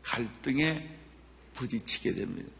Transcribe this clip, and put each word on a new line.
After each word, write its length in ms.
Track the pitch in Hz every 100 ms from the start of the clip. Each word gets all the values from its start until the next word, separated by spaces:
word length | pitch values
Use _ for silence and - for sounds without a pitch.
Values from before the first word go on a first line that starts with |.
갈등에 840 | - 120 113 - - 135 156 156 - - - - - - -
부딪히게 600 | - 127 113 - - -
됩니다. 340 | 92 92 95 - -